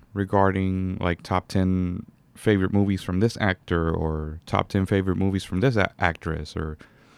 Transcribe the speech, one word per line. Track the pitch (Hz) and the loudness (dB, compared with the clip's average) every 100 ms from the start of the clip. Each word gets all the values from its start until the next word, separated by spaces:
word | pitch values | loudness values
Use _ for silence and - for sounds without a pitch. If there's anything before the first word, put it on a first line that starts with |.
| _ | _
regarding, | 101 98 101 98 95 95 95 92 92 | -6 0 4 4 4 0 0 -2 -2
like, | 90 87 | -2 -2
top | - 92 - | 0 -2 0
ten | 101 92 92 90 90 - - _ - | 0 2 2 -2 -6 -10 -18 _ -4
favorite | - 101 92 | 2 2 4
movies | 98 101 95 | 2 2 0
from | - 90 | -2 0
this | 113 - | 0 0
actor, | 101 92 - 85 82 | -2 -2 -2 0 0
or | 82 80 78 76 80 - | 0 -2 -4 -6 -10 -4
top | 98 95 | -2 0
ten | 101 95 | 0 2
favorite | 101 95 92 | 0 0 0
movies | 95 95 | 0 -2
from | - 92 | -2 0
this | 127 113 | 2 2
a-, | 92 - | 0 0
actress, | 87 80 87 78 78 82 | -4 -2 -6 -6 -6 -6
or, | 78 78 - _ _ | -6 -8 -16 _ _